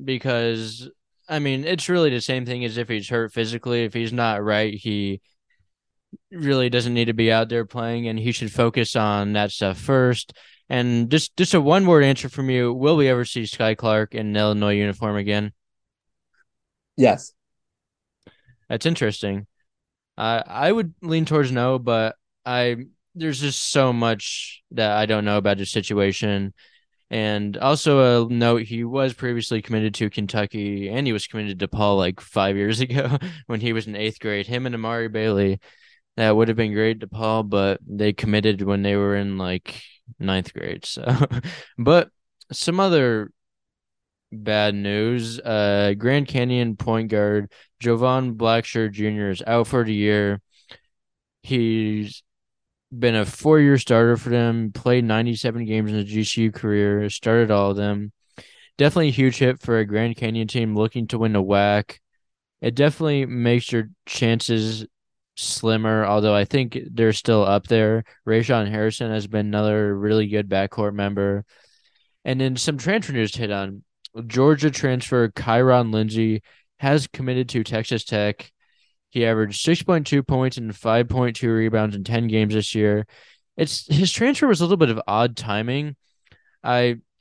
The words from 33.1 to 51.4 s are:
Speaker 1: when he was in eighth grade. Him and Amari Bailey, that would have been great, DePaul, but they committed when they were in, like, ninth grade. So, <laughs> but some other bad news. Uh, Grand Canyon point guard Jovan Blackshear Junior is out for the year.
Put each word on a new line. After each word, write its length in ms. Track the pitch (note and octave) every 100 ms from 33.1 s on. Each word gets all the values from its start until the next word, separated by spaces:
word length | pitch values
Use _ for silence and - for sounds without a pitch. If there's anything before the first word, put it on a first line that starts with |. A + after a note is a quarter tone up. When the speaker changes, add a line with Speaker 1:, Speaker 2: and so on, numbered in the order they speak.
| C#3 F3+ D#3+ B2
Speaker 1:
when 160 | A2
he 100 | A#2
was 140 | A2+ G#2+
in 100 | G#2
eighth 240 | A2 -
grade. 280 | G#2+ G2+ G2+
Him 180 | B2 C3
and 80 |
Amari 360 | A#2 A2+ A#2 A2+
Bailey, 500 | A2 A2 G2+ G2 F#2+ - _ _ _ _ -
that 180 | A2 G#2+
would 120 | A2+
have 100 | A2+
been 160 | G#2+
great, 280 | G#2 A2 A2+
DePaul, 460 | G#2 A2 A2 A2+ G#2
but 320 | G2+ G2 G2 -
they 260 | G2+ G#2
committed 500 | G2 G#2+ G#2+ G#2+ G2
when 180 | G2 G2+
they 140 | G2+ G2+
were 200 | G2+ G2+
in, 220 | G2+ F#2+
like, 420 | F2+ F#2 - - - _ - -
ninth 340 | F#2+ F#2+ -
grade. 320 | - - - -
So, 180 | - - B2+ C#3+ A#2+ E3+
<laughs> 280 | - - -
but 300 | A#2+ E3+ - _ _ _ -
some 280 | - - F3+
other 520 | G3 D#3+ B2 A2 G#2+ _ _ _ _ _ _ _ _ _ _
bad 440 | A2 G#2+ G#2+ G#2 G2+
news. 640 | G2+ G#2 A2+ B2 A2+ A#2
Uh, 560 | A#2 G#2+ G#2 G2+ G2+ G2+
Grand 300 | A#2 C#3+ C3+
Canyon 480 | C3+ B2 B2 A#2 G#2
point 340 | A#2+ A2+ A2
guard 420 | G#2+ G#2 G#2 G2+ - _ _
Jovan 560 | A#2+ A#2 B2+ C3 B2+ A2
Blackshear 560 | A2+ A2+ - A#2 A2
Junior 400 | G2+ G#2+ G#2+ G2+
is 100 | F#2 A2+
out 200 | A#2+ A2
for 180 | B2+
the 100 | A2
year. 480 | G#2 G#2 G#2 G2+ G2+ - _ _ - _ _ _ _ _ _